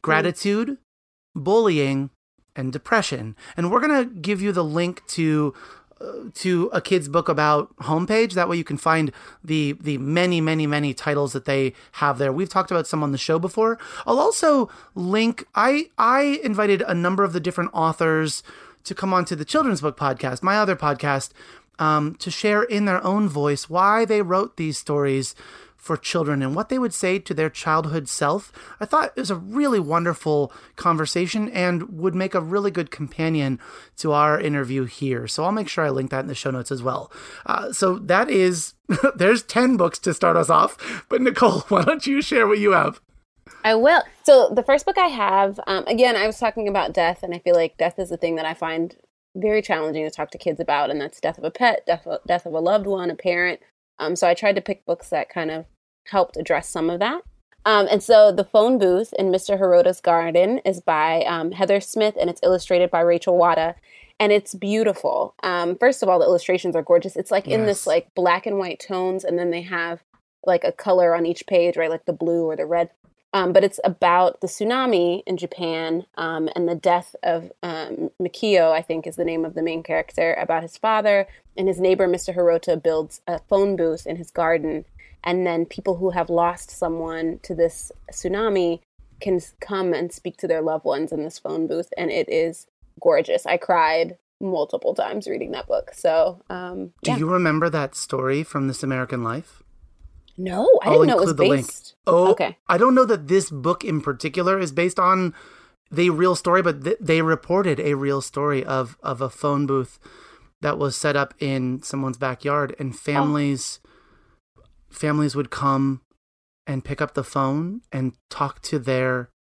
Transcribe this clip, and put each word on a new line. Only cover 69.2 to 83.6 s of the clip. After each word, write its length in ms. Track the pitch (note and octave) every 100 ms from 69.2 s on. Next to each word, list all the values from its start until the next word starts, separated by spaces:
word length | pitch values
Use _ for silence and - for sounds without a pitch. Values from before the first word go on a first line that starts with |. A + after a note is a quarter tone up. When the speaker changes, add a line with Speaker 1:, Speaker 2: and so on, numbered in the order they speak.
Speaker 2:
and 160 | F#3 E3+
then 120 | F3
they 100 | E3+
have, 400 | F3 F3+ E3+ E3+ _ _ _ _ -
like, 180 | F3
a 80 | -
color 420 | - - F#3 F3
on 120 | E3+ E3+
each 200 | E3+ -
page, 300 | F#3 F3 E3+
right, 140 | D#3+
like 160 | E3 -
the 80 |
blue 320 | E3+ E3+ E3+ D#3+
or 100 | D#3
the 80 |
red. 240 | D#3 E3+ E3+ _ _ _ _
Um, 200 | G3 F3+
but 100 | F#3+
it's 160 | G3 -
about 560 | - F3 F3+ F3 F#3 -
the 80 | F#3
tsunami 760 | - G#3 B3 B3+ G3+ F3 F3+
in 120 | - F3+
Japan, 680 | F3+ - E3+ E3 D#3+ E3 F3+ -
um, 320 | E3 E3 D#3+ -
and 120 | E3+
the 60 |
death 400 | E3+ F#3 F3 F3 -
of, 300 | - E3 E3+ -
um, 480 | F3+ D#3+ D#4 - - _
Mikio, 520 | F3+ - A3 F#3+ E3
I 100 | D#3+
think 240 | E3 E3 D#3+
is 80 |
the 100 | D#3
name 200 | E3+ E3
of 100 | D#3+
the 80 | E3
main 220 | E3 E3
character, 500 | E3 E3 - - E3
about 280 | - - E3
his 140 | E3 -
father. 520 | A3 G#3+ G#3+ G3+ G3 - _ -
And 120 | F#3+
his 100 | F3+
neighbor, 300 | F#3 F#3+ F#3
Mister 240 | F3 -
Hirota, 500 | F3+ F3 E3+ - E3
builds 380 | E3 D#3+ D#3 - -
a 100 | E3+
phone 380 | _ G3